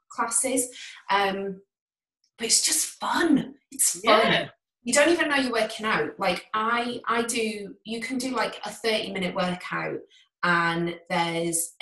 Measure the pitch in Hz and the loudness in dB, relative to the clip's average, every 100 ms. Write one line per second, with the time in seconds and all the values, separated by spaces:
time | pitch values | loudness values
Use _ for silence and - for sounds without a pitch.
0 | - - 233 - 262 262 - - - - | -12 -6 -2 0 0 -2 -4 -8 -16 -12
1 | - 196 196 196 196 190 _ _ _ _ | -2 2 2 0 -6 -8 _ _ _ _
2 | _ _ _ - 233 - - 320 - - | _ _ _ -6 0 2 2 0 -2 -4
3 | - 254 330 277 - - _ - - 175 | -2 2 4 4 2 -10 _ -2 0 2
4 | 170 160 - 170 147 - _ _ 233 285 | 4 6 6 2 -2 -12 _ _ 0 4
5 | 311 339 311 277 254 226 214 - 220 190 | 6 6 4 2 2 0 -2 -2 0 0
6 | - - 190 - - 214 220 240 240 - | -2 -2 -2 -2 -2 -2 0 0 -2 -4
7 | - 233 233 240 220 208 196 - 220 233 | -2 0 0 0 -2 -4 -10 -12 -10 -8
8 | 226 262 262 233 214 - 214 - 226 214 | -4 -4 -2 -2 -4 -4 -12 -6 -2 -2
9 | 190 190 180 185 180 180 - 170 156 - | -2 -4 -2 0 -2 -2 -6 -6 -6 -8
10 | - _ _ - 175 170 170 170 170 - | -12 _ _ -4 0 2 2 0 -2 -4
11 | - 175 170 165 170 160 - - | -4 -2 0 0 -2 -2 -4 -4